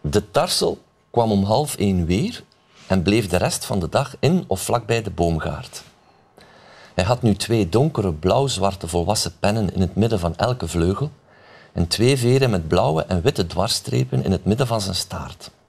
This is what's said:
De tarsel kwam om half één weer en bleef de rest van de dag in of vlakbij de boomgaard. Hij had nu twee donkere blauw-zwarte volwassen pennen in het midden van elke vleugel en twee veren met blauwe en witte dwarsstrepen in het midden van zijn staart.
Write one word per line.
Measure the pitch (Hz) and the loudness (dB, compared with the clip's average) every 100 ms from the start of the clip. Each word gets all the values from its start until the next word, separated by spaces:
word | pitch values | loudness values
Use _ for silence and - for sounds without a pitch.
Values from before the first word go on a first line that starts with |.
De | - 85 101 | 0 -2 0
tarsel | - 175 - 170 190 _ _ _ | -2 0 0 -2 -4 _ _ _
kwam | - 113 | 0 2
om | 101 | 2
half | 98 110 147 - | 4 2 0 -2
één | 101 92 82 | 0 2 2
weer | 92 190 - - _ _ _ - | 0 0 -6 -16 _ _ _ -2
en | 95 | 0
bleef | 82 107 101 | 2 2 2
de | - | 0
rest | 131 - | 0 -2
van | - 107 | -4 -4
de | 80 | 0
dag | 113 139 - | -2 -2 0
in | 135 180 - | 2 2 0
of | 95 | -6
vlakbij | - 113 117 117 | -2 -2 0 -2
de | 107 | -2
boomgaard. | 82 85 80 80 73 - - - _ _ _ _ - - - - - - | -2 0 0 -2 -8 -12 -18 -20 _ _ _ _ -20 -20 -20 -20 -20 -10
Hij | - | -4
had | 90 123 | 0 2
nu | 117 98 | 2 2
twee | - 113 95 | 0 0 2
donkere | 107 151 139 98 | 2 2 0 -2
blauw-zwarte | 76 90 113 139 113 98 92 87 | 0 2 2 2 0 -2 -2 -4
volwassen | 87 87 107 - - | -2 0 -2 -2 -2
pennen | 98 110 98 | -2 0 -2
in | - | 0
het | 92 92 | 0 2
midden | 113 110 | 0 2
van | 85 82 | -2 -2
elke | 110 127 85 | -2 -2 -4
vleugel | 87 85 98 147 - _ _ - - - | 0 0 0 -4 -8 _ _ -20 -20 -12
en | - 85 | -4 -2
twee | - 117 135 | 2 2 2
veren | 120 135 131 | 4 4 4
met | 101 80 | 0 2
blauwe | 90 120 110 | 2 2 0
en | - 92 | 0 0
witte | 82 - 87 | 0 0 -4
dwarsstrepen | 80 104 - - 123 127 127 | -2 -2 -2 -2 -2 0 -2
in | 131 | 0
het | 95 | 0
midden | - 110 131 | 0 0 0
van | 117 | -2
zijn | 98 | -4
staart. | 92 - 90 76 - - _ | -6 -6 -8 -10 -14 -20 _